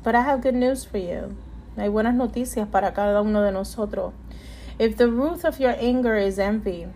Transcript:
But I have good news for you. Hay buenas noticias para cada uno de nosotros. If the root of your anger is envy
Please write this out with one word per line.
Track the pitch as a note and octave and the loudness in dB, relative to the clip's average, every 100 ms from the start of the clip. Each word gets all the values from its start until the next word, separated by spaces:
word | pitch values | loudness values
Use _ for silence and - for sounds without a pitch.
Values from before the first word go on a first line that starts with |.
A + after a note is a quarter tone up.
But | - | 4
I | A#3+ | 2
have | B3+ C#4 | 4 2
good | C4 | 2
news | B3 B3 C4+ | 2 2 0
for | - G#3 | -4 -6
you. | F3 E3+ - G3+ - - - - | -4 -6 -8 -12 -14 -16 -14 -4
Hay | G#3 | 0
buenas | G#3 A3+ | 2 2
noticias | B3 A#3+ A#3 B3 - G#3 | 2 0 -2 -4 -4 0
para | G3 F#3+ | 2 2
cada | F#3 G#3 G#3 | 0 2 2
uno | G#3 G#3 | 2 2
de | G3+ | 2
nosotros. | F#3+ G3 - G#3 G3+ - - - - - - - - | 0 -6 -6 -4 -4 -6 -8 -16 -16 -16 -16 -16 0
If | A3 A3 | 0 4
the | A#3+ | 4
root | A#3 C#4+ F4 | 4 0 0
of | E4 C#4 | -2 2
your | B3+ A#3 | 0 2
anger | A#3 B3+ A#3+ G#3+ | 2 2 2 2
is | G3 F#3+ | 2 0
envy | G3 G#3+ G#3+ F3 E3+ | 0 0 -2 -6 -10